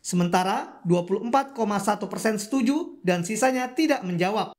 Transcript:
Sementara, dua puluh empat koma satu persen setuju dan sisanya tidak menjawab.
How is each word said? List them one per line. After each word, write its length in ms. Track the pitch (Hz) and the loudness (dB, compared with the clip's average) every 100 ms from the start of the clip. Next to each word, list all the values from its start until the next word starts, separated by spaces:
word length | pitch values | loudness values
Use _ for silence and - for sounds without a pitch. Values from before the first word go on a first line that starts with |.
Sementara, 800 | - 180 175 185 185 233 294 - | 0 0 2 2 2 -2 -4 -8
dua 240 | 170 175 175 | 2 2 2
puluh 160 | 202 | -2
empat 320 | 233 269 269 | 2 0 0
koma 240 | - 214 202 | -4 -2 0
satu 320 | 202 208 190 | 0 -2 -4
persen 260 | - 226 214 | -2 -2 -2
setuju 600 | - 269 233 294 349 - 180 | -2 0 2 0 -4 -4 -2
dan 160 | 180 | 0
sisanya 480 | 170 214 262 254 254 | -2 2 2 2 -2
tidak 300 | 254 320 277 | 0 2 2
menjawab. 500 | 185 175 180 214 180 | 0 -2 0 0 -4